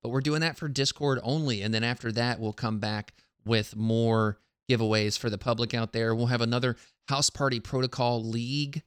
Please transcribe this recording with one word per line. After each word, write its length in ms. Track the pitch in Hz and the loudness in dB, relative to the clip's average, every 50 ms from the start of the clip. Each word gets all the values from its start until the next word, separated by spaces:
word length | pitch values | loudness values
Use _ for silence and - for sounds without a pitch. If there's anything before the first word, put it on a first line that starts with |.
| _ | _
But 80 | 117 | -2
we're 100 | 120 135 | -2 0
doing 220 | 131 147 147 151 160 | 0 2 0 0 0
that 160 | 165 143 - | -2 -4 -4
for 100 | - 151 | -6 -4
Discord 520 | 135 135 135 135 - - 147 143 135 120 - | -2 0 0 0 0 0 0 0 0 0 0
only. 400 | 117 135 156 156 143 120 101 98 | -2 -2 0 0 0 -2 -2 -2
And 100 | 107 110 | -2 0
then 100 | 110 113 | 0 0
after 300 | 120 123 120 - 117 110 | 0 -2 -2 -4 -4 -2
that, 280 | 117 120 120 123 - | 0 0 0 0 0
we'll 120 | 113 107 104 | -2 -4 -4
come 260 | - - 113 110 107 | -2 -4 -2 -2 -2
back 360 | 101 107 107 107 104 - - _ _ _ _ _ _ | -2 -2 -4 -4 -6 -8 -16 _ _ _ _ _ _
with 280 | 107 117 110 104 - - | 0 2 2 2 -2 -4
more 640 | 107 110 113 113 113 117 113 113 113 110 107 104 _ _ _ _ _ _ _ | -2 0 2 2 4 4 4 4 4 2 2 0 _ _ _ _ _ _ _
giveaways 480 | 127 113 113 110 110 107 107 104 101 - | 2 4 4 4 4 2 2 2 -2 -2
for 100 | - 120 | -4 -4
the 80 | 104 98 | -4 -2
public 360 | - 123 117 113 120 110 - | 0 -2 0 0 0 -2 -2
out 180 | 117 113 110 - | -2 -2 -2 -2
there. 220 | 113 113 113 113 | -2 0 0 2
We'll 120 | 113 120 | 2 2
have 140 | 117 123 120 117 | 2 2 2 2
another 340 | 117 120 123 123 127 120 - - - _ _ _ - | 2 2 2 2 0 0 -2 -8 -20 _ _ _ -4
House 220 | 143 139 139 - | -2 0 0 0
Party 280 | - - 147 139 127 117 | 0 2 0 0 0 -2
Protocol 640 | 104 - - 131 127 127 - - 127 120 120 117 110 | -4 -4 -2 -2 -2 -2 0 0 0 2 2 0 -2
League 600 | 113 113 117 117 120 135 143 147 143 139 160 - | -2 -4 -4 -4 -2 -2 -4 -4 -4 -6 -8 -10